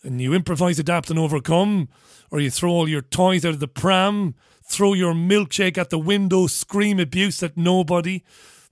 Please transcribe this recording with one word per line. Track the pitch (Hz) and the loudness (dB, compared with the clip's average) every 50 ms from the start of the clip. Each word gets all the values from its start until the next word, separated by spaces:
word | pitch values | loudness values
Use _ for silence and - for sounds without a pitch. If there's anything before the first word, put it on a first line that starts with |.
And | - 139 127 123 | -12 -8 -6 -4
you | 127 131 | -2 0
improvise, | 165 190 - 180 170 143 180 180 160 156 | 0 0 0 -2 -2 0 0 0 0 0
adapt | 143 175 175 165 - - | -2 -2 -2 -2 -2 -2
and | 160 160 | -2 0
overcome, | 160 147 156 139 - 160 165 175 202 208 208 185 135 - _ _ _ _ - - _ - | 0 0 -2 -2 -2 0 2 2 2 2 0 0 -2 -4 _ _ _ _ -20 -20 _ -8
or | - 147 | -4 -2
you | 143 127 | -2 -2
throw | - - 175 175 | -2 -2 0 0
all | 175 170 160 156 | 2 2 0 0
your | 156 143 | -2 -4
toys | 131 - - 175 185 190 185 175 160 | -6 -4 0 2 2 4 2 2 0
out | 170 | -2
of | 156 139 | -2 -4
the | 151 131 | -6 -8
pram, | - - - 190 190 185 190 202 208 208 196 156 - _ _ _ _ _ _ | -6 -2 0 2 2 4 2 2 0 0 -2 -4 -6 _ _ _ _ _ _
throw | - - - 202 202 196 | -8 -2 0 2 2 2
your | 180 180 170 | 2 2 0
milkshake | 165 165 170 185 202 208 196 - - - 190 185 147 | 0 0 2 2 2 2 2 0 -2 0 0 0 0
at | 190 175 - | -2 -4 -2
the | 170 160 | -4 -4
window, | 156 185 202 202 196 180 190 185 185 | 0 0 0 0 2 2 2 2 2
scream | 139 - - - - 196 202 208 208 202 185 | 2 0 -4 -4 -4 -2 0 0 2 2 0
abuse | 170 131 - 185 196 196 - - | 0 -2 0 -2 0 0 -2 -4
at | 180 156 - 170 | -6 -6 -4 0
nobody. | 170 175 185 185 170 151 175 175 165 180 190 175 - _ _ - - - - - - - | 0 2 2 2 2 0 0 -2 -2 -2 -6 -8 -10 _ _ -20 -20 -20 -20 -20 -20 -18